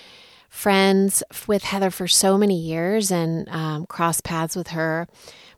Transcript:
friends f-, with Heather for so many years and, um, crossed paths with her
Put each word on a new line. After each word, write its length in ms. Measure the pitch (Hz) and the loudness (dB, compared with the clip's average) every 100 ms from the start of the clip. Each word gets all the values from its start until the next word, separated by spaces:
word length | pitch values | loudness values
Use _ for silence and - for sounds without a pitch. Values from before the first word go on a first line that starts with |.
| - - - - _ | -20 -20 -20 -20 _
friends 720 | - 208 196 196 196 196 - - | -4 2 4 4 4 4 0 -4
f-, 180 | - - | -8 -2
with 160 | 202 | -2
Heather 280 | - 196 190 | -2 -2 -2
for 160 | - 180 | -2 0
so 300 | - 190 196 | 2 4 4
many 200 | 208 180 | 4 2
years 540 | 160 160 175 220 196 | -2 -2 0 0 0
and, 380 | 180 165 165 - | 0 0 -2 -6
um, 360 | 160 156 151 165 | -6 -4 -6 -8
crossed 380 | - 170 160 | -2 0 0
paths 320 | - 165 165 180 | -4 -4 -4 -6
with 140 | 170 | -6
her 380 | 165 160 160 170 - - - - | -4 -2 -2 -6 -12 -20 -20 -20